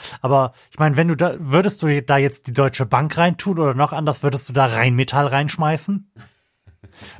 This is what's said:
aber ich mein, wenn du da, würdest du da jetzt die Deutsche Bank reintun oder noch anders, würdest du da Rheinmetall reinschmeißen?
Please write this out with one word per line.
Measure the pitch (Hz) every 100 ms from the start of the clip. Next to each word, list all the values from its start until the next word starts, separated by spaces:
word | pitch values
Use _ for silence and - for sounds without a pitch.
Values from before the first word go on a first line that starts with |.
| - -
aber | 131 135 123 - _
ich | -
mein, | 151
wenn | 139 170
du |
da, | 151 175 156
würdest | 143 160 196 196
du | 156 143
da | 127 139
jetzt | 139 - -
die |
Deutsche | 120 135 123
Bank | 113 127 147 -
reintun | 175 170 202 165
oder | 147
noch | 127 147
anders, | 156 147 139
würdest | 143 135 -
du |
da | 127
Rheinmetall | 127 113 123 123 131 135 143
reinschmeißen? | 135 147 - 151 156 - 202 - 123 - _ _ _ - _ - - -